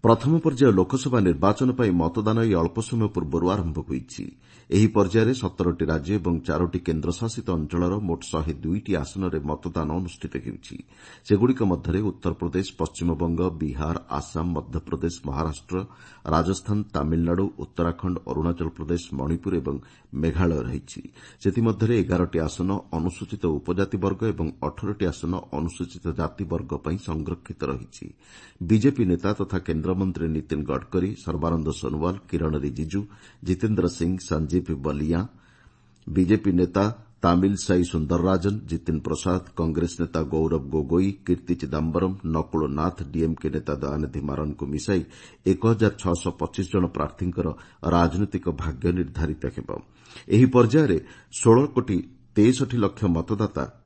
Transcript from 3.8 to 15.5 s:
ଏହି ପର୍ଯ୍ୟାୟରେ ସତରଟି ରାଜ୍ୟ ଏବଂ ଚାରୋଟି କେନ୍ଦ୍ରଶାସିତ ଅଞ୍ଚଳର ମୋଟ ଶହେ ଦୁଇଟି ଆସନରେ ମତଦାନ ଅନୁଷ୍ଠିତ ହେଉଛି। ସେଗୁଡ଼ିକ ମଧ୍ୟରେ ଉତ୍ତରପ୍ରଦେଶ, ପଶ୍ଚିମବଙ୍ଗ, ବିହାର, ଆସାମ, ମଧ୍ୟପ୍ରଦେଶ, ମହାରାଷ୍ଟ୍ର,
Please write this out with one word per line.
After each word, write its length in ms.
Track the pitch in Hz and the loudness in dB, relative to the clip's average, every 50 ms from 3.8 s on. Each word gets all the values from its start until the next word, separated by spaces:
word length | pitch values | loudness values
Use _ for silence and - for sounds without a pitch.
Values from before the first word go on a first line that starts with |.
| - - 65 65 - - - - - - - _ _ _ - - - _ | -6 -4 -6 -6 -6 -8 -12 -12 -12 -12 -14 _ _ _ -20 -20 -8 _
ଏହି 180 | - 98 107 | 4 4 4
ପର୍ଯ୍ୟାୟରେ 460 | 110 110 107 101 92 87 113 110 113 131 | 6 6 4 2 4 4 2 4 4 0
ସତରଟି 500 | 127 - 92 - - 92 87 82 - 82 | 0 -4 -6 -2 0 0 0 0 0 0
ରାଜ୍ୟ 280 | 76 78 80 71 82 101 | 0 0 -2 0 0 -2
ଏବଂ 180 | 104 80 90 85 80 | -2 0 0 -2 -2
ଚାରୋଟି 380 | - - 80 78 90 85 - 90 | -2 -2 0 0 0 0 -2 -4
କେନ୍ଦ୍ରଶାସିତ 680 | - - 80 80 76 82 85 - 113 113 - - - - | -2 -2 -2 -2 0 -2 -2 -2 -4 -6 -6 -6 -4 -2
ଅଞ୍ଚଳର 420 | 92 82 76 73 - 87 87 87 95 104 | -2 -2 -2 -2 -2 0 0 0 0 -2
ମୋଟ 220 | 104 87 82 73 - | -2 -4 -4 -4 -4
ଶହେ 300 | - - 82 76 82 76 | -6 -4 -4 -2 -2 -6
ଦୁଇଟି 360 | 67 - 78 87 104 104 - 95 | -6 -4 -2 -4 -2 -2 -2 -2
ଆସନରେ 440 | 82 71 - - 95 95 90 80 78 71 | -2 -2 -4 -6 -4 -4 -2 -2 -4 -4
ମତଦାନ 420 | 73 76 73 - 87 80 87 80 73 | -4 -6 -6 -6 -6 -4 -4 -4 -2
ଅନୁଷ୍ଠିତ 420 | 78 90 95 85 - - - 82 - 67 | -2 -4 -4 -6 -10 -10 -12 -8 -8 -8
ହେଉଛି। 340 | 64 60 50 - - - - - - _ - - - - - - _ | -8 -8 -12 -12 -16 -16 -16 -16 -18 _ -20 -20 -20 -20 -20 -20 _
ସେଗୁଡ଼ିକ 340 | - 104 98 113 127 131 - 113 | 2 4 6 6 4 4 4 2
ମଧ୍ୟରେ 360 | 98 87 71 - 82 82 95 | 2 2 0 0 0 0 0
ଉତ୍ତରପ୍ରଦେଶ, 680 | 107 101 85 - - 87 82 - 87 85 - 90 98 - - | 0 -2 -4 -2 -4 -4 -2 -2 -4 -2 -2 -2 -2 -2 -4
ପଶ୍ଚିମବଙ୍ଗ, 640 | - 82 78 - - 85 87 82 73 87 82 85 82 90 92 85 78 | -6 -6 -6 -4 -4 -2 -2 0 0 0 -2 0 2 0 0 0 -2
ବିହାର, 360 | 80 76 65 67 76 78 82 - - - | -4 -4 -2 -2 -2 -2 -4 -4 -6 -6
ଆସାମ, 360 | - 71 73 - - 80 80 90 85 | -8 -8 -6 -6 -4 -4 -2 -2 -2
ମଧ୍ୟପ୍ରଦେଶ, 600 | 76 60 57 - 80 - - - 69 65 85 - - - | -4 -4 -4 -6 -8 -6 -4 -6 -4 -2 -4 -4 -4 -8
ମହାରାଷ୍ଟ୍ର, 520 | 71 67 69 80 80 | -6 -4 -2 -2 -2